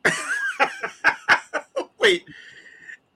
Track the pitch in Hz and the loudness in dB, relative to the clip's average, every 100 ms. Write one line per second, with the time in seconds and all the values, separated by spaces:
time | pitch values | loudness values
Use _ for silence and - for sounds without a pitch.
0 | - 988 1077 1077 1077 - - - - - | -2 0 -2 -4 -2 0 -2 -2 -10 -2
1 | - - - 349 - - - - - - | 0 0 2 0 0 -8 -6 -8 -8 2
2 | 214 175 - - - - - - - - | 4 4 -2 -20 -20 -20 -20 -20 -20 -20
3 | _ | _